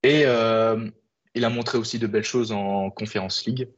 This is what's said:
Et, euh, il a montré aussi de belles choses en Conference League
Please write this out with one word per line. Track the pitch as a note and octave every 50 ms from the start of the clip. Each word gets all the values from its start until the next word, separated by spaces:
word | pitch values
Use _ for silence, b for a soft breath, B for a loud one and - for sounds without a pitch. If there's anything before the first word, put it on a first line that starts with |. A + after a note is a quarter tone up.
| -
Et, | C3 D3 D3+ D3
euh, | C3 B2 A2+ A2+ A2+ A2+ A2 A2+ A2+ A2+ A2+ A2+ G#2+ - _ _ _ _ _ _ _ _
il | A#2+ A#2+
a | A2+
montré | A#2 A#2+ A#2 - - A#2+
aussi | A2 A2 - A#2+
de | A2+ G#2+
belles | G2+ G#2+ G#2
choses | - - B2 A#2+ A2
en | A2+ G2+ G2 G2 G2 G2 G2 G2
Conference | F#2+ - G#2+ G#2+ - G#2 F#2+ F#2+ - - -
League | - B2+ B2+ B2+ B2 -